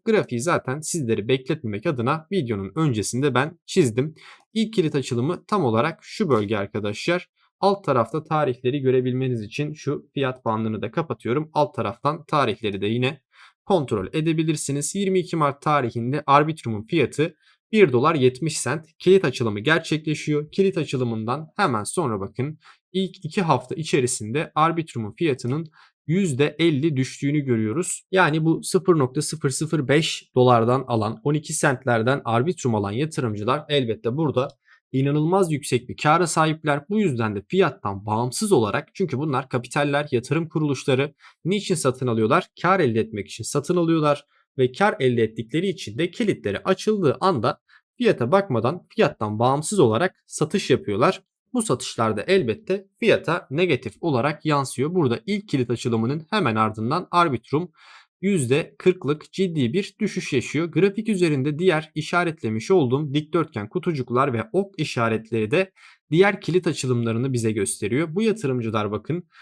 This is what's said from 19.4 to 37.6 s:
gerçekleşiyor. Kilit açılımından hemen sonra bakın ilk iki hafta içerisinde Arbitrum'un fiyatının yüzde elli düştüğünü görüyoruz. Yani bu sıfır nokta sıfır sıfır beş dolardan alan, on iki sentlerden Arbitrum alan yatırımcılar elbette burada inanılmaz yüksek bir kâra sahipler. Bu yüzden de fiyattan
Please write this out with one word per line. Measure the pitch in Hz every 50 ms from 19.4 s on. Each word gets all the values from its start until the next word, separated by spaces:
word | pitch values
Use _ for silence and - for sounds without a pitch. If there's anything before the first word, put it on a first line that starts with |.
| 120 110 101 104
gerçekleşiyor. | 110 147 160 170 165 - 160 151 156 156 147 - - 151 147 147 147 -
Kilit | - 196 190 196 175 170
açılımından | 139 - 147 127 127 117 113 110 110 117 131 156 160 - _
hemen | - 196 151 120 104 101
sonra | - - 185 160 120 107 95
bakın | 98 98 - - 127 151 156 - _ - - _ _ _
ilk | - 190 190 180 - - -
iki | 156 - 214
hafta | 175 160 135 120 - - -
içerisinde | 156 151 - 185 143 123 123 - - 107 104 123 143 127 - -
Arbitrum'un | 151 156 165 170 170 160 - - 123 107 101
fiyatının | - - 170 151 127 - - 120 135 160 165 156 _ _ - _ _ _ _
yüzde | 147 160 196 196 160 127 123 147 151 151 -
elli | 160 170 151 127 151 170 139
düştüğünü | 131 127 - - - 143 143 147 151
görüyoruz. | 139 131 117 110 110 107 123 165 180 - - - - _
Yani | 185 190 175 147 156 160 156
bu | 160 156 -
sıfır | - - - 175 - 185 170 156
nokta | 131 123 - 151
sıfır | 151 - 156 156 - 135
sıfır | - - 160 156 165 151 131 127
beş | 139 165 156 - - - - _ -
dolardan | 127 123 127 120 113 113 120 127 139 135
alan, | - 120 110 104 110 110 - -
on | 147 151
iki | 147 - -
sentlerden | 156 - 170 147 131 - - 123 120 113 110 127 139 147 -
Arbitrum | 110 110 117 139 175 180 - - 123 110
alan | 104 98 98
yatırımcılar | 104 127 160 156 - 156 127 110 104 104 104 120 139 151 151 -
elbette | 147 143 127 113 104 - - 113 127
burada | 156 160 131 - 127 135 - - _ _ _ _ _ _ _
inanılmaz | - 131 135 143 147 151 151 165 185 202 190 160
yüksek | 151 131 - - 135 120 - -
bir | -
kâra | - - 151 160 170 175
sahipler. | 160 - 170 156 156 151 156 - 151 143 147 - -
Bu | 208 220
yüzden | 202 165 123 113 113 107 101
de | 98 - -
fiyattan | 180 190